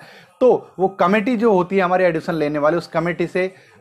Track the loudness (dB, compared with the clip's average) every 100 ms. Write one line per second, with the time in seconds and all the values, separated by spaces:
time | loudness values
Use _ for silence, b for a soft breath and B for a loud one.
0 | B B B _ 2 2 -2 -4 -4 0
1 | 0 2 0 0 2 2 0 0 0 2
2 | 0 0 -4 -4 -2 0 0 0 -2 -4
3 | -4 -4 -4 -4 -6 B B B